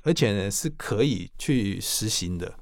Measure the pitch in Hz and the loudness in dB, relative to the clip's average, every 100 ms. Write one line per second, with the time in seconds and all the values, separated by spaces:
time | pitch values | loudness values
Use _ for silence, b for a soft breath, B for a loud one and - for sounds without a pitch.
0 | 151 165 123 101 98 - 151 - - 107 | 0 4 4 4 0 -2 -4 -6 -4 2
1 | 139 98 90 - - 131 101 92 98 - | 2 2 -4 -6 0 2 2 -2 -2 -2
2 | 107 - 87 87 87 - | -2 -2 -2 -4 -6 -10